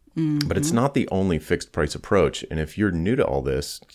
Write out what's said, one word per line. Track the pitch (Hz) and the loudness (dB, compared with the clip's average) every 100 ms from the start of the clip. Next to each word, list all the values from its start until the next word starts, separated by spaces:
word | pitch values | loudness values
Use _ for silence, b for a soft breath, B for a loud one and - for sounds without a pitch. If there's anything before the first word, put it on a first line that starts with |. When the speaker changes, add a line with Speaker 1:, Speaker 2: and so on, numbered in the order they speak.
| _ - | _ -4
Speaker 1:
But | 156 147 147 87 | 0 0 0 0
it's | 151 | 2
Speaker 2:
Mm-hmm. | 117 | 2
Speaker 1:
not | 135 | 2
the | 139 - | 0 0
only | 95 95 80 | 0 2 0
fixed | - 87 - | 0 -4 -2
price | - 76 | -2 -2
approach. | 73 - 101 73 - - | -4 0 4 4 0 -6
And | 78 | -4
if | 78 - | -4 0
you're | 104 | 0
new | 85 87 127 | 2 0 2
to | - | 0
all | 67 | 0
this, | 65 67 73 - - | -2 -2 -4 -12 -16